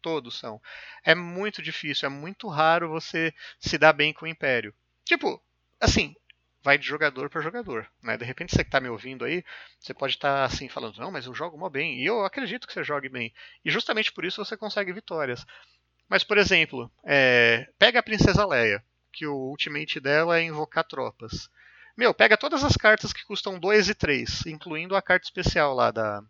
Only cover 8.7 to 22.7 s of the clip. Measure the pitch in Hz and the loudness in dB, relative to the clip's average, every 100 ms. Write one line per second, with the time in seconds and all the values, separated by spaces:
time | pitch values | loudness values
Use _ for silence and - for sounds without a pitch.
8.7 | 139 127 113 117 131 123 170 - - - | -2 -2 -10 -10 -8 -4 -4 -6 -18 -20
9.7 | _ - - 135 - 143 139 135 143 131 | _ -16 -8 -6 -2 -2 0 0 -2 -8
10.7 | - 120 98 127 175 123 123 165 151 180 | -10 -12 -10 -10 -10 -12 -10 -10 -8 -8
11.7 | 135 160 123 135 233 202 - 240 240 - | -4 -4 -2 -2 0 -2 -4 -6 -8 -10
12.7 | - 143 147 135 131 117 _ - _ 156 | -8 -4 -4 -6 -8 -10 _ -20 _ -4
13.7 | 170 233 214 220 - 165 - 202 220 214 | -2 -2 -2 -2 -4 -8 -8 -10 -10 -6
14.7 | 208 196 185 - 165 139 123 - - _ | -4 -4 -8 -10 -6 -4 -6 -10 -20 _
15.7 | _ _ _ _ 196 - 202 190 185 156 | _ _ _ _ -2 2 4 6 4 2
16.7 | 131 120 _ - 143 131 123 117 117 - | -2 -10 _ 2 4 6 8 6 4 0
17.7 | _ 214 240 226 214 - 180 202 135 113 | _ 4 6 0 2 4 4 2 2 2
18.7 | 101 _ _ _ - 156 139 131 147 - | 0 _ _ _ -12 -8 -6 -8 -6 -6
19.7 | 147 151 160 135 147 165 170 165 151 156 | -6 -6 -6 2 2 4 2 0 -6 -4
20.7 | - 160 139 120 - 113 - - _ - | -2 -2 -4 -8 -8 -12 -12 -12 _ -20
21.7 | _ - - 233 - 226 214 285 277 285 | _ -20 0 2 4 6 6 2 0 2